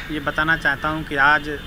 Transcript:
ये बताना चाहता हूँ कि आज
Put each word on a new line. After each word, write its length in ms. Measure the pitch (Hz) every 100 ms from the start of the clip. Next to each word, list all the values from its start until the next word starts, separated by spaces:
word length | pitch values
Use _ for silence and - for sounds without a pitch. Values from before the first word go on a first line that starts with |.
| -
ये 100 | 151
बताना 360 | 147 143 156 160
चाहता 320 | 151 139 156
हूँ 160 | 156
कि 120 | 151 143
आज 420 | 143 151 147 139